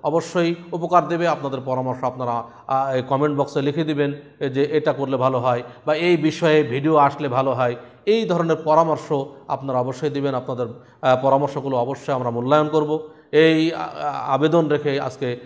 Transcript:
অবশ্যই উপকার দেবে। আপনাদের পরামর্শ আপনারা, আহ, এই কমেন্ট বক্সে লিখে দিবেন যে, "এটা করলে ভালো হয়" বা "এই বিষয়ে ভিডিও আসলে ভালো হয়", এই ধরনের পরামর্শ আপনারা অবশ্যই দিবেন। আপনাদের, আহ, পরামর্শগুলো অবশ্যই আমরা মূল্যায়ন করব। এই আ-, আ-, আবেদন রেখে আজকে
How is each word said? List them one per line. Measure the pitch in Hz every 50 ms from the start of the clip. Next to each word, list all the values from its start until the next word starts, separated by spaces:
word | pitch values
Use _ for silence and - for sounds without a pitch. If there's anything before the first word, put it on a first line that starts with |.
| -
অবশ্যই | 151 147 165 160 - - 180 170 165 170 170 - - -
উপকার | 170 165 165 175 175 156 147
দেবে। | 170 165 175 170
আপনাদের | 151 143 143 139 131 131 127
পরামর্শ | 131 131 127 131 127 123 127 -
আপনারা, | 127 127 127 127 120 120 117 113 - - - -
আহ, | - 135 135 135 135 131
এই | 127 127
কমেন্ট | 131 139 135 147 151 147 139
বক্সে | 139 139 - 151 135
লিখে | 143 139 160 160
দিবেন | 151 156 143 143 143 139 147 - - - _ 147 139 127
যে, | 131 143
"এটা | 147 151 151 - 156 139
করলে | 131 139 131 135
ভালো | 127 127 131 131 127
হয়" | 120 127 123 120 123 - - - _
বা | 151 156
"এই | 156 170 175 180
বিষয়ে | 160 147 160 151 - 170 160 151 156 151
ভিডিও | 123 120 135 139 156 160
আসলে | 151 143 139 139 - 147 139
ভালো | 123 131 135 135 127
হয়", | 120 127 123 120 120 - - - _ _
এই | - 214 226 220
ধরনের | 180 175 170 170 165 160
পরামর্শ | 156 165 156 156 160 165 160 151 143 - - 156 139 135 143 - - - -
আপনারা | 151 123 135 139 131 123
অবশ্যই | 123 127 127 - - 147
দিবেন। | 131 139 139 139 131
আপনাদের, | 127 123 - 131 120 123 113 113 - - - _ _ -
আহ, | 139 127 127 127
পরামর্শগুলো | 135 135 139 147 143 143 151 127 139 131
অবশ্যই | 123 120 127 139 127 - - 139
আমরা | 127 123 120
মূল্যায়ন | 117 120 120 127 143 151 151 151
করব। | 151 156 151 151 156 156 - - - - - _ -
এই | 151 160 160 160 160 160 165 165
আ-, |
আ-, | 165 165 156 - 151 147 147 139 135 123 135 135
আবেদন | 135 147 160 156 170 160 147
রেখে | 135 143 143 147 135 139
আজকে | 139 131 131 - 139 123 123 123 -